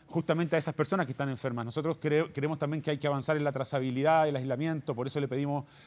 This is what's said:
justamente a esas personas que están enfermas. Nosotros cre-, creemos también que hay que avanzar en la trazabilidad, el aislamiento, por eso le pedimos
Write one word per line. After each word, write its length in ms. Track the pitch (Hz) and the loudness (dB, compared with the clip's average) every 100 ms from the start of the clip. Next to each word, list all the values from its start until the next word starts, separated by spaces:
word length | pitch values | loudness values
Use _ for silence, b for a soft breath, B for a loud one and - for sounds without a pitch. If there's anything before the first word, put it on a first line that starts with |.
| b | b
justamente 460 | 170 160 160 165 | -4 0 0 2
a 40 | 165 | 2
esas 120 | 151 | 0
personas 320 | 147 147 190 | 0 0 2
que 60 | 139 | 0
están 180 | 131 139 | -2 -4
enfermas. 360 | 127 135 120 | -2 -4 -4
Nosotros 340 | 117 156 156 151 | -4 -2 -2 -2
cre-, 320 | 151 147 160 | 2 2 2
creemos 280 | 147 151 156 | -2 -2 -2
también 200 | 151 156 | -2 -2
que 120 | 147 | -2
hay 60 | 147 | -2
que 100 | 147 | 0
avanzar 280 | 139 123 156 | 0 0 2
en 60 | |
la 80 | 147 | 2
trazabilidad, 800 | 139 131 139 131 127 147 160 156 | 0 -2 0 0 2 4 6 4
el 80 | 135 | 2
aislamiento, 580 | 131 127 160 160 - | -2 -2 0 -2 -2
por 140 | 120 131 | -4 -2
eso 100 | 147 | -2
le 80 | 139 | -2
pedimos 380 | 127 143 143 139 B | -2 0 -2 -6 B